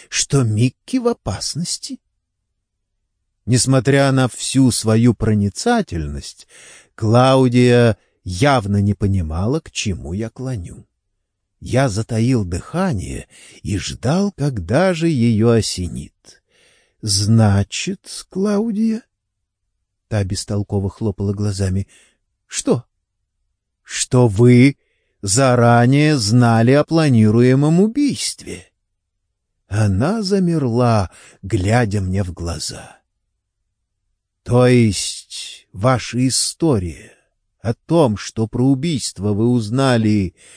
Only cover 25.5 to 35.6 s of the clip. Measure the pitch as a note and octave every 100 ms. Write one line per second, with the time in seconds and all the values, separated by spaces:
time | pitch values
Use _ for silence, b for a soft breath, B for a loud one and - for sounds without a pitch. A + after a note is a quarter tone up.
25.5 | B2 A#2+ A#2+ A#2+ C#3 D3+ D3 G2+ B2 A#2+
26.5 | A2+ A#2 C#3 D3+ D#3+ D#3 A#2+ G#2+ A2+ B2
27.5 | C3+ D3 E3 A3 C4 C#4+ A#2 - - -
28.5 | E2+ - _ _ _ _ _ _ _ _
29.5 | _ - G2+ G#2+ F#2+ D3 A3+ F#3+ G3 F3
30.5 | E3 C3 A#2 A#2+ A2 F#2 B B B F#2+
31.5 | A2 F#2 A#2+ A2 G2+ F#2 F#2+ F2+ E2 E2+
32.5 | D2+ - - - - _ _ _ _ _
33.5 | _ _ _ _ _ _ _ _ _ -
34.5 | B2 B2 B2 A2+ F#2 - - - - -
35.5 | -